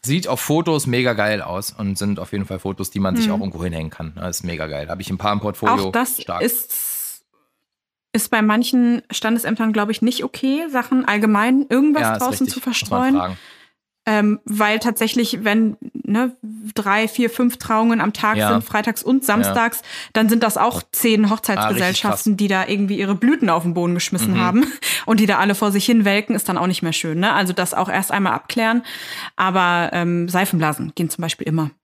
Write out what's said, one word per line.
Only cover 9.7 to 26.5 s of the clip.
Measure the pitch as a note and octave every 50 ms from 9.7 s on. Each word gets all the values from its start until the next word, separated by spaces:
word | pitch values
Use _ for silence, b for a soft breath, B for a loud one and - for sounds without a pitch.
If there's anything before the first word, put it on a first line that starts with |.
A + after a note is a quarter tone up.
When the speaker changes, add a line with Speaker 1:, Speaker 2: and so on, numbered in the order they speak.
| G#3+
Speaker 2:
glaub | A3 G#3 G#3
ich, | A3 -
nicht | - A#3+ B3 - -
okay, | C4+ - - - C4 C4+ D4+ E4 E4
Sachen | C#4 B3+ A#3+ - C4+ B3+ B3+
allgemein, | - G3+ G#3 G#3+ A3 G#3+ G3+ G#3+ A#3+ C4 C4+ C#4+ -
irgendwas | A3+ B3+ C#4 D4+ C#4+ D#4 A#3
Speaker 1:
Ja, | A3+ A3
ist | G#3
Speaker 2:
draußen | A#3+ B3+ C4 - C4
Speaker 1:
richtig. | B3 -
Speaker 2:
zu | C4
Speaker 1:
Muss | -
man | C4 A#3
Speaker 2:
verstreuen. | - - - A3 A#3+ B3+ C4 C4+
Speaker 1:
fragen. | C#4+ - - F#3 B B B B B B B B _ _ _ _ _ _
Speaker 2:
Ähm, | A3+ G#3+ G#3+ G#3 G#3 G#3 G#3+ _
weil | - G#3 G#3 G#3+ G#3 G#3+ A3
tatsächlich, | A3 A#3+ A3 - A#3 A3 - B3 A#3+ A#3 - F3+ G#3+
wenn, | G#3+ G#3 A3 A3+ G#3+ G#3+ - - - _
ne, | - - - G3+ A3+ B3+ B3+ B3 _ - G#3+ G#3+ A3 A3 G#3+ -
drei, | - G#3 G3+ G3 G#3+ A3
vier, | G#3+ - - A#3+ A3+
fünf | A3+ - B3 A#3+ -
Trauungen | - - - A3+ A3 A3+ A#3 A3+ A3+
am | E3 G#3
Tag | G#3 - - G#3 A3
Speaker 1:
Ja. | G#3+ G#3+ G#3 G3+
Speaker 2:
sind, | A3 A3
freitags | - - G#3+ G#3+ A#3 A3 - -
und | - B3+ C4+
Speaker 1:
Ja. | C4
Speaker 2:
samstags, | - G3+ G#3+ G#3+ G3 G3 A#3+ A3+ A#3 A3+ - B B B B B B B
dann | A3 A3 G#3+
sind | A#3 A#3
das | A3+ A3 G#3
auch | - F#3+ A#3 - F3 - _
zehn | - - - A#3 A3 G#3+ A3 G3+
Hochzeitsgesellschaften, | G#3+ A3 - - G3+ F#3+ G#3+ - G3+ - F3+
Speaker 1:
Ah, |
richtig | F3+ F#3 -
krass. | - G#3 G#3 G3 -
Speaker 2:
die | A3 G#3 F#3+ G#3
da | G3 G3 F#3+ F#3+
irgendwie | - G3+ G3+ G3+ F#3+ G#3
ihre | G3 G3 F#3+ G3+
Blüten | F3+ - B3 D#4 D#4+ - G3
auf | E3 E3+ E3
den | F3 E3
Boden | F3+ F3 F3 F3
geschmissen | F3 - - - F3 - G#3+ F#3
Speaker 1:
Mhm. | F#3
Speaker 2:
haben | F3+ F3+ F#3 A3+
<laughs> | D4+ - - - - - - - -
und | - A3+ G3+
die | G#3+
da | G3 G3+
alle | B2+ F#3 G3+ G3+
vor | G3 A3 G#3
sich | G3 G3+ F#3+
hin | - A#3+ A3+ G3+
welken, | G3+ G3 G#3 G#3+ - A3+
ist | G#3 -
dann | -